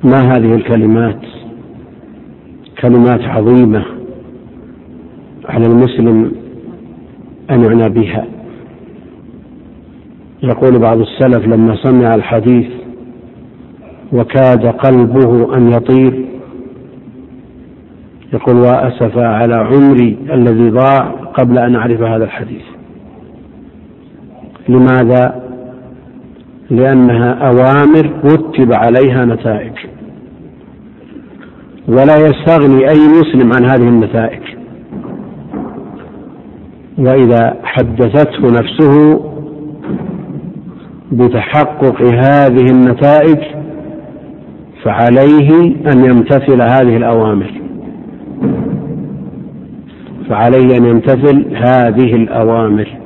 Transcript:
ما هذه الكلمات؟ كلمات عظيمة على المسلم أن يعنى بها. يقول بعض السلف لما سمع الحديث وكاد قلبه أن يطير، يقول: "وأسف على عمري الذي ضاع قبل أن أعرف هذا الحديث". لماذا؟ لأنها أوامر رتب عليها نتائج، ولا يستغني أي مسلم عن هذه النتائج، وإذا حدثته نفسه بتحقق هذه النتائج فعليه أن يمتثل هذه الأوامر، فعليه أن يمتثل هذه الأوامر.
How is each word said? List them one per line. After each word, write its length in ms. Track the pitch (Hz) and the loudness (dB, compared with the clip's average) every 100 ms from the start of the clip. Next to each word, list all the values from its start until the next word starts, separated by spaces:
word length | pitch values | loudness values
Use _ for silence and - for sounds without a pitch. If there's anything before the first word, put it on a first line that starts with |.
ما 320 | 131 135 127 127 | 2 2 2 2
هذه 200 | 113 113 | 0 0
الكلمات؟ 640 | 110 117 110 113 117 101 - - - - - - - - - - - - - - - - | 0 0 2 2 0 -6 -14 -20 -20 -20 -20 -20 -20 -20 -20 -20 -20 -20 -20 -20 -20 -6
كلمات 400 | 123 120 120 120 | 0 2 2 0
عظيمة 640 | - - 107 123 120 107 90 - - - - - - - - - - - - - - - - | -2 -2 2 4 2 0 -4 -12 -16 -18 -20 -20 -20 -20 -20 -20 -20 -20 -20 -20 -20 -20 -8
على 160 | - 117 | -2 2
المسلم 680 | 117 123 - 117 110 113 - - - - - - - - - - - - | 4 2 0 0 2 0 -6 -16 -20 -20 -20 -20 -20 -20 -20 -20 -20 -4
أن 120 | 131 | 0
يعنى 260 | 117 113 110 | 2 2 0
بها. 360 | 101 104 113 113 - - - - - - - - - - - - - - - - - - - - - | -2 -4 -4 -10 -14 -20 -20 -20 -20 -20 -20 -20 -20 -20 -20 -20 -20 -20 -20 -20 -20 -20 -20 -20 -8
يقول 360 | 131 117 131 123 | -4 0 2 4
بعض 200 | 117 113 | 2 0
السلف 480 | 107 - 131 120 104 | -2 0 0 2 0
لما 280 | 113 113 107 | 2 2 0
سمع 400 | 135 127 120 113 | 0 2 2 0
الحديث 520 | - 117 107 123 113 - - - - - - - - - - - - - - | 0 -2 2 0 0 -8 -16 -18 -20 -20 -20 -20 -20 -20 -20 -20 -20 -20 -6
وكاد 520 | 120 117 135 131 123 117 | -4 -2 2 2 2 0
قلبه 920 | 113 135 127 117 127 127 120 117 131 | -2 2 2 2 2 2 2 0 2
أن 140 | 120 | 2
يطير، 540 | 120 117 131 131 127 - - - - - - - - - - - - - - - - - - - - - | 2 0 2 2 0 -10 -12 -18 -20 -20 -20 -20 -20 -20 -20 -20 -20 -20 -20 -20 -20 -20 -20 -20 -20 -8
يقول: 220 | 117 - 120 | -6 0 2
"وأسف 640 | 123 127 131 123 117 113 | 4 2 -2 -4 -4 -2
على 380 | 120 107 117 117 | -2 0 0 0
عمري 640 | 107 135 139 135 120 104 - | 0 2 4 4 2 -2 -4
الذي 360 | 143 120 110 117 | 0 2 2 2
ضاع 320 | 113 131 139 131 - - | 2 2 2 -2 -10 -10
قبل 240 | - 127 123 | -2 0 0
أن 180 | 120 123 | 0 -2
أعرف 260 | 117 117 | -2 -2
هذا 220 | 117 113 | -2 -2
الحديث". 400 | 113 - 110 - - - - - - - - - - - - - - - - - - - - - - | -4 -8 -14 -16 -18 -20 -20 -20 -20 -20 -20 -20 -20 -20 -20 -20 -20 -20 -20 -20 -20 -20 -20 -18 -2
لماذا؟ 720 | 123 127 127 120 123 123 - - - - - - - - - - - - - - | 2 2 2 2 2 0 -4 -14 -16 -18 -20 -20 -20 -20 -20 -20 -20 -20 -20 -4
لأنها 640 | 117 131 135 123 117 120 | 0 2 4 4 2 0
أوامر 800 | 123 139 123 127 139 147 160 147 - | 0 0 2 4 4 4 4 2 0
رتب 500 | 139 156 - - 123 | 0 0 0 -2 0
عليها 520 | 113 117 120 135 127 123 | 2 2 2 2 0 -2
نتائج، 480 | 113 117 107 - - - - - - - - 165 - - - - - - - - - - - - - - | -2 -4 -6 -8 -16 -20 -20 -20 -20 -20 -20 -20 -20 -20 -20 -20 -20 -20 -20 -20 -20 -20 -20 -20 -16 -2
ولا 280 | 120 139 151 | 2 4 4
يستغني 760 | 156 135 - 165 143 131 135 | 4 0 2 2 4 2 4
أي 100 | 151 151 160 | 4 4 4
مسلم 320 | 160 131 123 | 4 2 2
عن 120 | 127 123 | 2 2
هذه 240 | 131 120 | 2 2
النتائج، 520 | 120 107 117 113 - - - - - - - - 50 - - - - - - - - - - - - - - - - - - | 2 0 -2 -4 -8 -18 -20 -20 -20 -18 -16 -14 -16 -16 -18 -16 -14 -12 -14 -18 -18 -20 -20 -20 -20 -20 -20 -20 -20 -16 -2
وإذا 600 | 127 135 123 117 117 - | 0 4 4 4 0 -2
حدثته 840 | - - 120 113 120 139 147 - 123 | -8 -4 -4 0 0 2 0 0 0
نفسه 760 | 120 113 - 156 143 151 156 - - - - - - - - - - - - - - - - - - - | 0 -2 0 2 4 4 2 -2 -14 -14 -14 -16 -16 -10 -10 -10 -12 -12 -14 -14 -16 -18 -20 -20 -20 -8
بتحقق 920 | 120 123 120 104 147 147 - 135 113 | 0 0 0 -4 -2 -4 -2 -2 0
هذه 640 | 123 117 135 143 139 123 127 | 0 2 2 4 2 4 4
النتائج 680 | 127 127 123 143 151 151 151 - - - - - - - - - - - - - - | 4 2 2 2 4 4 2 -2 -12 -14 -16 -16 -16 -18 -20 -20 -20 -20 -20 -20 -8
فعليه 920 | - 104 120 123 139 151 143 160 170 - 147 | -6 0 2 4 4 4 4 4 2 0 0
أن 120 | 131 127 | 2 4
يمتثل 560 | 123 113 139 131 127 | 2 2 0 2 2
هذه 360 | 117 127 123 113 | 2 2 2 2
الأوامر، 540 | 117 117 107 101 92 - - - - - - - - - - - - - - - - - - - - - - - - - - - - | 0 0 0 -2 -4 -10 -14 -14 -16 -16 -18 -18 -16 -8 -6 -4 -6 -8 -10 -12 -12 -14 -14 -16 -18 -18 -20 -20 -20 -20 -20 -18 -10
فعليه 480 | 104 117 131 127 123 | -2 2 2 4 4
أن 80 | 120 | 2
يمتثل 720 | 117 110 131 143 139 - - | 2 0 0 2 2 0 -4
هذه 600 | 120 127 120 107 127 117 | 0 2 0 0 0 0
الأوامر. 720 | 110 120 113 113 113 104 104 - | -2 -2 -2 0 0 -2 -4 -10